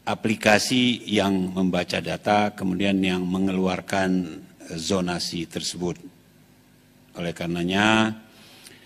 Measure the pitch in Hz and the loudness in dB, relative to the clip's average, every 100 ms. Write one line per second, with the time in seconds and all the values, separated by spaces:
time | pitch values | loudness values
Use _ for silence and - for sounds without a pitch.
0 | - 101 110 107 110 104 - 127 123 113 | -8 -4 -2 2 4 4 4 2 2 0
1 | - 104 98 95 92 92 92 87 90 87 | 0 2 2 2 0 0 0 0 -2 -4
2 | 85 - 110 104 104 - 95 90 101 98 | -4 -4 2 2 2 -2 -4 0 2 2
3 | 95 90 90 92 95 92 95 90 - 98 | 2 0 0 0 0 2 0 -2 -2 0
4 | 95 92 85 78 - - - 85 82 95 | 2 2 -2 -8 -18 -20 -12 -8 -2 0
5 | 87 87 - 87 80 - - 87 87 82 | 0 -4 -4 -6 -6 -6 -6 -4 -4 -6
6 | - - _ _ _ _ _ _ _ _ | -12 -20 _ _ _ _ _ _ _ _
7 | _ 92 85 82 85 87 90 95 107 110 | _ -8 -6 -6 -4 -2 0 2 4 4
8 | 110 110 - - - - - - | 2 -2 -14 -20 -20 -20 -20 -20